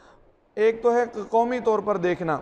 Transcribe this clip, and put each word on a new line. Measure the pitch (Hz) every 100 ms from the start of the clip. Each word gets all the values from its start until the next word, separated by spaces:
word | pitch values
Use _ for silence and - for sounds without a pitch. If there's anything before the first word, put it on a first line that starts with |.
| - - _ _ _ -
एक | 220 226
तो | 240
है | 240 240
क-, | 220 196
कौमी | 220 240 254
तौर | 220 214
पर | 202 196
देखना | 180 175 165 143